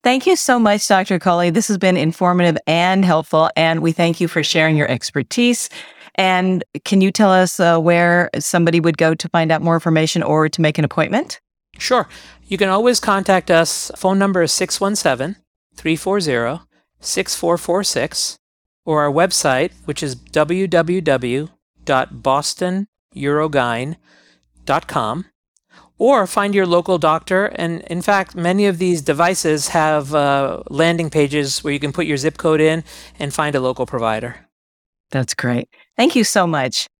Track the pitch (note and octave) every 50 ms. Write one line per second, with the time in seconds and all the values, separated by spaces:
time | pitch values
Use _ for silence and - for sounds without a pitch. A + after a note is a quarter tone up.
0 | - B3 B3+ C4+ - F4+ F#4 - - - B3 A#3+ A3+ G#3 G3+ G#3 - - G#3 F#3
1 | F#3+ - F#3+ E3+ - F#3+ E3+ F3 F3 F3 E3 A3 A3 - G#3 F3+ G3 F#3 F3+ -
2 | D3+ D#3+ E3 - F#3 F3 F3+ F3+ F3 E3+ D#3 - - - D#3+ E3+ F3 F#3 F#3+ G3
3 | F#3+ F3+ D#3+ D#3+ D#3 - - D#3 D#3+ D#3+ - D#3+ D#3+ E3 E3 D#3+ D#3 E3+ D#3+ -
4 | F3 E3+ E3 - F3 D#3+ - E3+ D3+ - - E3+ D#3 D#3+ D#3+ D3+ D3 - C3 A#2+
5 | - - _ C#3+ C3 _ - - A#3+ A#3+ A#3+ - - - - - - - - -
6 | - - _ - F#3+ F#3 F#3 F3+ F#3 F#3 F#3 F3 - _ _ D3+ _ - G#3 G3
7 | F#3+ G3 - - G#3+ F#3+ F#3 F#3 F#3 F3 - - F#3 E3+ E3+ E3 D#3+ E3+ E3+ E3+
8 | F3 F3 F3 F3 F3 - - C#3 D3 - - F3 E3+ E3+ E3 E3+ D#3+ E3+ D#3 -
9 | E3 D#3+ E3 D#3 - E3+ - E3+ E3 D#3+ D#3+ D#3 D3+ E3 E3 E3 - E3+ D#3+ D#3
10 | D#3+ D#3 - F3 - - D3+ D#3 D#3 D3+ - - D#3+ D3+ D3+ - D3+ - - -
11 | D3+ - - A#3+ E4 - - - _ _ _ _ _ _ _ - - - B3+ A#3+
12 | F#3+ - - - - - - _ _ - G3 F#3 G3+ F#3+ F#3 G3+ A3+ B3 A#3+ -
13 | - - G3 G3 F#3+ - F#3+ F3+ - - F3 E3 E3 D#3 - - - - - -
14 | - F#3 G3 G3 G3 G3 F#3+ F3+ E3+ D3+ - - F#3 F3 - - G3 G3 G#3 -
15 | - D#3 C3 A#2+ C3+ E3 G3+ _ _ _ _ _ _ _ _ - - D#3+ E3 D#3
16 | - F#3+ G3 G3+ F3 D3+ B2+ A#2 A#2 A#2 D3 E3+ _ _ _ _ _ _ _ _
17 | - - - F#3 F#3+ - - - - E3+ E3+ E3+ - - E3+ G3 G3 - - B2
18 | B2+ D#3 - - - - - _ _ _ _ _ _ _ _ _ _ E3 D#3 D3+
19 | D3 D3 C#3 D#3+ F3+ G3 - - - D3 C3 B2+ D#3 F#3+ _ _ _ - C#3+ -
20 | D#3+ C#3+ B2+ A#2+ _ _ - D#3 D3+ D3 F3+ F#3 G3 F3+ F3+ E3+ E3 D#3+ F3+ F#3+
21 | E3 D3+ C3+ B2+ B2+ A#2+ B2 C3+ D3+ D#3+ _ _ _ _ _ _ - - C3+ C3
22 | C3 - - A#2+ G#2+ C3+ C3+ C#3+ C#3+ - - - F#3 F3+ F#3 F#3+ G3+ _ _ _
23 | _ _ _ - C#3 C#3+ D3 D3+ D#3 D#3 C#3+ C#3 B2 A#2+ A#2 A#2 B2+ D3 D#3+ _
24 | _ _ _ _ _ _ _ _ _ _ _ _ _ - C#3 E3 - - - D3
25 | A2+ G#2+ A#2 E3+ F#3 _ _ _ _ _ _ _ _ _ _ - _ _ _ _
26 | G#3+ B3+ C#4 A#3+ F#3+ F3+ - G#3+ G3+ G3+ G3+ G3+ F#3+ F3 F3 F3 E3+ - F#3 E3+
27 | E3 D#3 D#3 D#3+ - - F#3+ F#3 G3+ - - - E3+ E3+ E3+ E3 - - E3+ F3+
28 | - - G3+ G3 F#3 - - F3+ E3+ F3 F#3 G3+ G3+ G3+ F#3 E3 F#3 F3+ F3 D#3+
29 | C#3 - D3 C#3+ E3+ F3 F#3 - - D#3+ D3+ D3+ C#3+ - - E3 D#3 D#3 D#3 D3+
30 | C#3 C3+ D3+ D3 C#3+ C#3 C#3 C#3 C#3 C3+ - - - - - C#3 E3 E3+ E3+ E3
31 | E3 D3+ - D#3 D3 C#3 D3 D3+ C#3+ B2+ - - - D3+ C#3+ C#3 D3 C#3+ C3+ -
32 | E3 D#3 D3 C3+ C3+ D#3 D3+ - - D#3+ D#3 D3+ D#3 D#3 D#3+ E3 D#3 - - -
33 | - - _ - D3+ C#3+ - - D3+ D3+ D3 C3+ B2+ B2+ B2+ - B2+ - - A#2+
34 | A#2 A2+ A2 A2 A2+ B2 B2 - _ _ _ _ _ _ _ _ _ _ _ _
35 | _ _ - C3+ B2 - - - - B2 B2 A#2+ A#2 _ _ _ _ _ _ -
36 | A#3+ E4+ - C4 G#3 - - G3+ F3+ E3+ D#3+ C#3+ B2+ C3 - - - - _